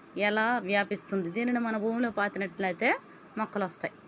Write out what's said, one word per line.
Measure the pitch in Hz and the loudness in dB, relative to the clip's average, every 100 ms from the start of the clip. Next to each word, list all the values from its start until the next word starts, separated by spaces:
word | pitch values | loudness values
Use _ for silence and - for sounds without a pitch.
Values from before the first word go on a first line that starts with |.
| - - 208 | -12 0 2
ఎలా | 214 220 240 185 | 4 2 2 2
వ్యాపిస్తుంది? | 202 196 202 - 196 170 185 | 2 2 -2 -2 -2 -2 -2
దీనిని | 240 240 233 | 0 0 0
మన | 220 214 | 0 0
భూమిలో | 226 247 214 | 0 0 0
పాతినట్లయితే | 202 190 196 - 190 175 240 466 - - - - | -2 -2 -6 -2 -2 2 2 2 -2 -20 -12 -6
మొక్కలు | 214 202 185 | -4 -2 -4
వస్తాయి. | - - - | -4 -8 -8